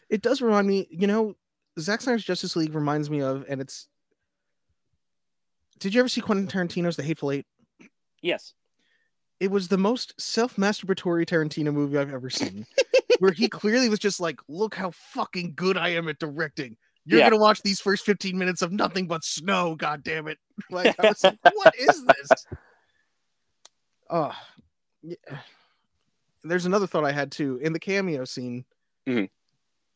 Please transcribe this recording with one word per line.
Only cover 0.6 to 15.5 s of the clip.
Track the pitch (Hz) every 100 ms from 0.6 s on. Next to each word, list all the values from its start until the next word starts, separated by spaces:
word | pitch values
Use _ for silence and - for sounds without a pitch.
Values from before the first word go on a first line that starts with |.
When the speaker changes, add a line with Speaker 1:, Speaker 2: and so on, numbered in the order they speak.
| 196
Speaker 1:
me, | 196 -
you | 165 202
know, | 214 220 - _ _ _ -
Zack | 160 226
Snyder's | 277 233
Justice | 185 180 185
League | 175 156
reminds | 151 147 151 147
me | 147
of, | 135 135 135
and | 135
it's, | 135 - - _ _ _ _ _ _ _ _ _ _ _ _ _ _ _ _ _ _ -
did | 196
you | 226
ever | 254
see | -
Quentin | - 196 190
Tarantino's | 196 175 185 170 165
The |
Hateful | 143 156 143
Eight? | 139 - _ _ _ - _ _ _
Speaker 2:
Yes. | 170 156 - _ _ _ _ _ _ _ _ -
Speaker 1:
It | 190
was | 202 175
the | 190
most | 196 254 - -
self-masturbatory | - - 247 - 196 214 180 190 185 170 170
Tarantino | 170 156 156 151
movie | 147 143 143
I've | 139
ever | 135 127
seen, | - - 98 110 - -
Speaker 2:
<laughs> | 508 - 494
Speaker 1:
where | 190
he | 156 226
clearly | 165 208 240 247
was | 208
just | 208 -
like, | 170 139 -
"Look | 160 214
how | 180 190
fucking | - - 262 - 185 175